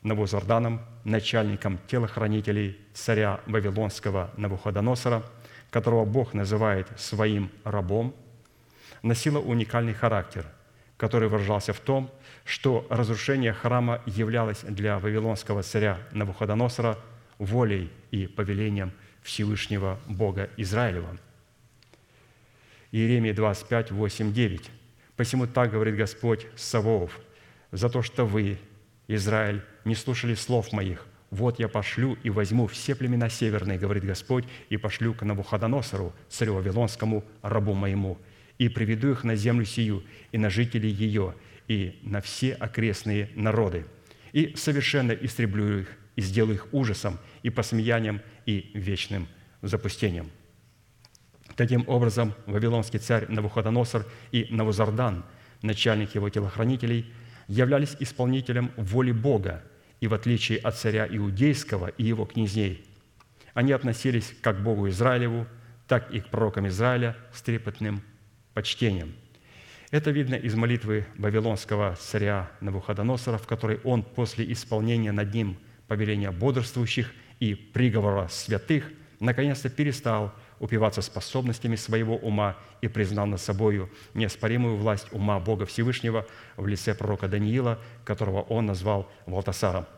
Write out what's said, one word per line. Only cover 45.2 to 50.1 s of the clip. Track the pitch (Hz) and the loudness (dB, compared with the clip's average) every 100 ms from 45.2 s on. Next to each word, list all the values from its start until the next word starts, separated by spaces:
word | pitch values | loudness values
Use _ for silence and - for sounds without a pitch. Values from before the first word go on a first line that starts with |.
| - - 113 101 104 101 | -2 0 0 2 2 0
их, | 95 - - - | -2 -10 -10 -4
и | |
сделаю | 98 95 110 104 | 0 2 4 2
их | - | -2
ужасом, | 147 120 101 104 92 - - | 0 0 0 -2 -6 -12 -6
и | 120 | -4
посмеянием, | 117 107 113 110 117 110 101 - - - | -2 0 0 2 2 2 -4 -6 -10 -2
и | 101 90 | -2 -2
вечным | 104 95 95 - 101 85 - - - | -6 -2 -2 -2 -4 -6 -12 -20 -12
запустением". | 101 107 101 - 107 | -4 -2 -2 -2 -2